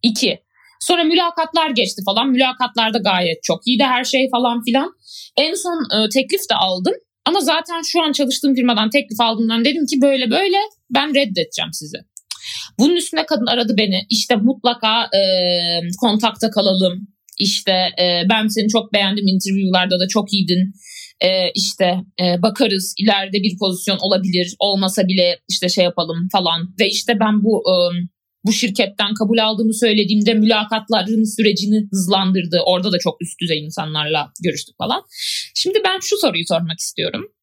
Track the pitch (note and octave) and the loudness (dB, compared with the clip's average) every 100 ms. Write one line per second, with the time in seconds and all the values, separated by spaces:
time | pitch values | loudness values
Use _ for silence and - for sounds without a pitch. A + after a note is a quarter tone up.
0 | B3 A3 A3 - _ _ _ _ - F4 | 0 0 -2 -2 _ _ _ _ -2 2
1 | D#4+ E4+ E4+ E4+ D#4+ D#4+ D#4+ A#3 F#3+ - | 4 4 2 0 -2 0 0 0 -2 -2
2 | F#3+ G#3 C4+ B3+ C4 B3+ B3 - A3+ A3+ | -2 0 2 2 2 0 -4 0 -2 0
3 | G#3 F#3 F3+ E3 - E3 - A#3+ C4 B3 | 0 0 0 -4 -2 -2 0 2 2 2
4 | B3+ C4+ C4 A#3+ B3 A#3+ A3+ A#3+ E4+ _ | 0 0 2 2 2 0 0 0 0 _
5 | - - - - D4+ F4+ F4+ E4+ C4+ G#3 | -20 -20 -8 -2 -2 -2 -4 -4 -2 0
6 | A3 A#3+ C4 F#4+ - - F#3+ F#3 F#3 A#4 | 0 0 0 -2 -2 0 0 0 -2 -2
7 | _ _ - F#4 D4 D#4+ E4 E4+ E4 E4+ | _ _ -2 0 2 0 -2 -8 -2 0
8 | D#4+ C#4+ C#4 - C#4+ C4 B3 G#3+ G#3+ C#4 | 0 0 0 0 0 2 2 2 2 0
9 | - G#3+ A#3 A3 A3+ A3+ A#3+ D#4 C#4 C#4+ | -2 -2 0 2 0 2 2 0 0 4
10 | C#4 C4+ B3 C#4 G4 F#4+ G#4+ _ _ B3+ | 4 4 2 2 2 2 0 _ _ -2
11 | D4 C#4 C#4 F#3 D#3+ - E3 D#3+ D3+ - | 2 0 0 -2 -4 -6 -8 -8 -12 -14
12 | - - _ - - - - - C#4 F4 | -18 -20 _ -14 -12 -12 -12 2 4 4
13 | E4 D#4+ D#4+ C#4+ A#3 A#3+ A3+ G#3 G#3+ F#3 | 0 -4 -2 -2 0 0 0 0 2 -2
14 | - A3 - A3+ A3 C4 A#3+ A#3+ A3 A3+ | -2 -4 0 2 2 2 -2 0 0 0
15 | A3+ - F#3+ F#3 F3+ F3 E3+ E3+ E3+ F3+ | -2 -2 0 2 2 0 0 -2 -4 0
16 | A3+ G#3+ A3+ G#3+ A3+ G#3+ G3 F#3 F#3 F3+ | 0 2 0 0 -2 2 2 2 2 -2
17 | - _ _ - G3 - - F#3 F3+ - | -12 _ _ -4 -2 -2 0 0 0 0
18 | F3+ F3 F3+ A3 G#3+ G#3+ G#3+ A3 G#3+ G#3 | 0 2 2 2 2 0 0 0 0 0
19 | G3 G#3 G3 F#3+ G3 G3 F#3+ F3+ F3+ F3+ | 0 0 0 0 0 0 2 2 2 0
20 | F#3+ A3 G3 G3+ F3 F3+ F#3+ - - - | 0 -2 -2 -2 0 2 0 -4 -20 -20
21 | - _ F3+ F#3 F3+ - F#3 - F3+ F#3 | -20 _ 0 0 -2 -2 -6 0 0 0
22 | F#3 - F3+ F3 G#3+ G#3+ A3+ F#3+ F#3 - | -6 -4 -2 2 0 2 0 0 -6 -2
23 | G3+ G3+ G3 G3+ G3 F3+ G3 F3+ - F#3 | 0 0 0 -2 -2 -2 -4 -4 -4 -2
24 | F#3+ F#3+ F#3+ F3+ F3+ - G3+ G3 F#3+ F#3+ | 0 0 0 -2 -2 -2 -2 0 0 0
25 | F#3 F#3+ F3 F3 _ - F3+ F#3 F3+ F3 | 0 2 0 0 _ -4 -2 2 0 0
26 | E3 E3 F3+ G3 F3 E3+ F3+ F#3 G#3 G#3 | -4 -4 -2 0 0 -2 -6 -2 -2 0
27 | - A3 A3 G#3+ G#3 G#3+ - F#3 F3 F3 | -2 0 2 2 2 2 2 2 2 0
28 | F3 _ _ _ G3+ G#3+ B3 G3 G3 - | -6 _ _ _ -2 0 0 0 -2 0
29 | G#3 G#3+ G#3 A3+ A3 G#3+ A3 A3 A#3 G#3+ | -4 0 2 2 2 0 0 2 2 2
30 | G3 G#3+ G#3 A3 G#3+ G#3+ G#3+ A3 G#3+ A3 | 2 2 2 4 4 2 0 -4 0 -2
31 | F#3 A3+ G#3+ - G#3+ F3+ G3+ G#3+ G#3 G3 | 2 0 0 2 2 2 2 0 2 -2
32 | F3+ G3 F#3+ F#3+ F3 E3+ F3 F3+ F#3+ F3+ | 0 2 2 0 0 0 2 2 0 0
33 | F3 - E3+ - F3 D3+ D3+ D#3+ D#3 D#3 | -2 -4 -10 -8 -4 -4 -4 -8 -6 -4
34 | D3+ D#3 C#3+ - E3+ - - _ - F4 | -2 -2 -4 -4 -4 -4 -10 _ -4 -4
35 | - - - - - - F4+ G#4+ F#4+ F#4 | -6 -12 -8 -8 -8 -4 0 0 0 -2
36 | - G#4 E4+ E3+ E3+ E3 E3+ E3 - - | -2 0 0 0 -2 -2 -2 -6 -8 -6
37 | - - G4+ _ | -6 -6 -12 _